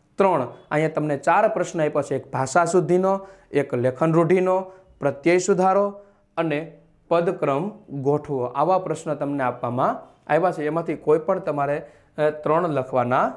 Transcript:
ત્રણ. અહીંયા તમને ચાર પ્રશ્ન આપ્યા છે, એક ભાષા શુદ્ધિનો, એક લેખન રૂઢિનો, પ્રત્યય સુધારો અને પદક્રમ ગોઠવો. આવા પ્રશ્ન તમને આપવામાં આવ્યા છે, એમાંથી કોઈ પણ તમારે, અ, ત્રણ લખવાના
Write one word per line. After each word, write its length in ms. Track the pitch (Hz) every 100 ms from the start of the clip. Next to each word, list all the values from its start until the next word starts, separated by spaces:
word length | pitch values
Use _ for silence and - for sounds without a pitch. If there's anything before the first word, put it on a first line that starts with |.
| _ -
ત્રણ. 280 | 196 165 120 - -
અહીંયા 180 | 151 156
તમને 280 | 156 151 143
ચાર 320 | 165 175 220
પ્રશ્ન 320 | 180 170 170
આપ્યા 220 | 151 147
છે, 120 | 139
એક 180 | 135 -
ભાષા 320 | 127 131 175
શુદ્ધિનો, 560 | 170 180 156 180 190 196 190 - _
એક 220 | 143 139
લેખન 380 | 123 123 127 165
રૂઢિનો, 480 | 165 165 185 185 185 190 - _ -
પ્રત્યય 380 | 143 135 165 180
સુધારો 640 | 180 185 190 190 202 202 - _ _ -
અને 360 | 165 147 165 - _ _ -
પદક્રમ 600 | 170 175 175 147 139 196 208 -
ગોઠવો. 540 | 139 135 147 147 139
આવા 340 | 123 139 156 185
પ્રશ્ન 360 | 180 160 -
તમને 280 | 147 143 143
આપવામાં 600 | 127 123 123 123 170 247 - _ -
આવ્યા 200 | 151 185
છે, 140 | - 147
એમાંથી 280 | 160 165
કોઈ 240 | 151 - 156
પણ 200 | 160 185
તમારે, 440 | 160 147 143 147 156 - _ -
અ, 120 | 151
ત્રણ 380 | 151 143 160 175
લખવાના 640 | 143 127 131 120 131 226